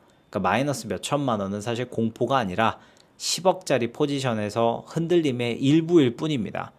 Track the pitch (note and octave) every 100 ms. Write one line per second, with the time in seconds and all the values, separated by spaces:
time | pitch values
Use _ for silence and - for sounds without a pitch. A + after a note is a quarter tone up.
0 | _ _ - G2+ F#2 G#2+ C#3+ C3+ A#2 F2+
1 | - D3 C3+ G#2+ G2 G#2 A2+ A#2 B2 -
2 | A2+ - B2 C3 G2+ F2+ A2 - - _
3 | _ - - - F#3 F3+ - C3 A#2 -
4 | D3 C#3+ B2+ A2 G#2 A#2 A#2 A#2 - D#3+
5 | E3 F3 D3+ B2 A#2+ A2+ C3+ D#3+ D#3+ F3
6 | B2+ A#2+ D#3 C#3 F2+ - -